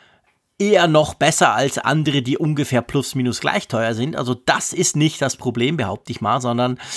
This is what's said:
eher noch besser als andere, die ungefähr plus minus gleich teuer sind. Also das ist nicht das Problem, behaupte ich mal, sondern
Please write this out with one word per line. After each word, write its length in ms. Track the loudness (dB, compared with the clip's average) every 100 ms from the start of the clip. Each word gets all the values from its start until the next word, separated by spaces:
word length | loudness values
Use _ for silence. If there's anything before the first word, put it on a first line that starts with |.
| _ _ _ _ _ -2
eher 300 | 2 4 6
noch 260 | 4 2
besser 400 | 0 0 4 4
als 240 | 4 0 -2
andere, 440 | 0 0 2 0
die 160 | 0 0
ungefähr 440 | 0 0 0 0
plus 320 | 0 -2 -2
minus 240 | -2 -2 -2
gleich 300 | -2 -2 -2
teuer 260 | -2 0
sind. 220 | -2 -4 -4
Also 180 | -4
das 380 | -2 0 0 0
ist 240 | -2 0 2
nicht 260 | 0 0
das 140 | -4 -4
Problem, 400 | -4 -2 -2 -2
behaupte 340 | -4 -6 -8
ich 100 | -6
mal, 200 | -2 -2
sondern 360 | -2 0 -2 -4 -10